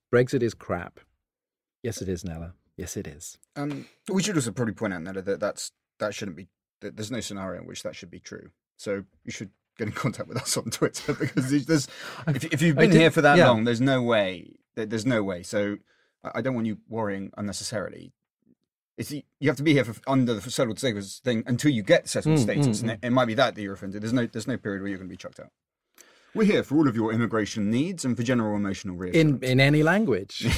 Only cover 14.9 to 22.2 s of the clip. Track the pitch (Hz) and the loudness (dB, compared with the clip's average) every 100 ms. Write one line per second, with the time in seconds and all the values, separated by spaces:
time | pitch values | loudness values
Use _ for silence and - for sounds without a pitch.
14.9 | 113 110 117 98 90 90 107 104 104 _ | -2 0 0 0 -4 -4 -2 -2 -4 _
15.9 | _ _ _ - 117 123 123 113 101 _ | _ _ _ -10 -6 -4 -2 -4 -6 _
16.9 | 110 104 98 98 - 104 95 - 107 85 | -6 -4 -6 -10 -8 -8 -8 -8 -6 -8
17.9 | - 90 _ _ _ _ _ _ _ _ | -12 -20 _ _ _ _ _ _ _ _
18.9 | - 113 147 - _ 143 139 151 143 113 | -12 -10 -10 -14 _ -2 2 4 4 2
19.9 | 113 - 135 120 110 120 - 123 107 135 | -4 0 2 2 0 -4 -2 -2 -2 -4
20.9 | 104 98 - 127 113 - 123 151 120 95 | -4 -8 -6 -2 -2 -2 0 2 2 4
21.9 | 139 - 113 | 4 4 -2